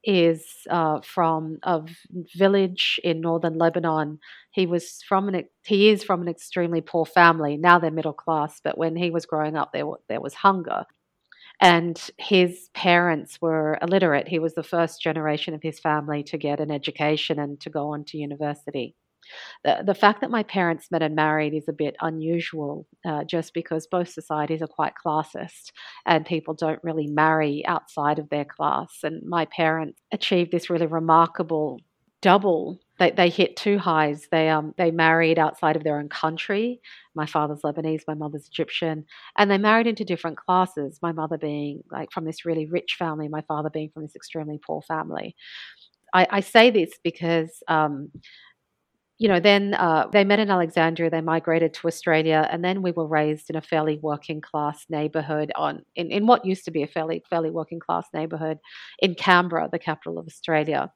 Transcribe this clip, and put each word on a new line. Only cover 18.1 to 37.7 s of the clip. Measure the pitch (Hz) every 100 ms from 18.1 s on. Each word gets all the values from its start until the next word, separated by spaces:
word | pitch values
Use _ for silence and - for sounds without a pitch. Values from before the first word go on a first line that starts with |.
| 156
university. | 143 143 151 143 - 139 120 _ _ _ _ - - -
The, | - -
the | 190
fact | 190 208 208
that | 262
my | 233
parents | 208 196 175 165 -
met | 165
and | 156
married | 156 156 156 151
is | 151 151
a |
bit | 151 147 -
unusual, | 165 160 160 170 160 160 147 151 156 _
uh, | 170 151
just | 151 170 160
because | 170 165 160 156
both | 185 175
societies | - - 151 147 160
are | 160
quite | - 151 -
classist | - 156 151 - - - - - - -
and | - 165 160
people | 165 160
don't | 156 160 156
really | 170 160 147
marry | 147 156 160 151 147 151
outside | 170 - - 147 151
of | 151
their | 147
class. | 143 - 151 - 175 -
And | 156 160 -
my | 175 156
parents | - 160 160 156 - _
achieved | 202 - 185 175
this | 175 -
really | 170 165
remarkable | 165 165 160 165 - 165 160 151 127 _ _ _ _
double. | 190 190 196 165 - 190 _ _
They, | 180
they | - 175
hit | 170 185 -
two | 208 202
highs. | 180 160 151 147 -
They, | 165 156
um, | 156 151 -
they | 170
married | 165 160 160 165 165
outside | 156 - 160 156
of |
their | 151 147
own | 147
country. | - 160 165 - 202 233 247 - - _
My | 160 151
father's | 160 151 147
Lebanese, | 151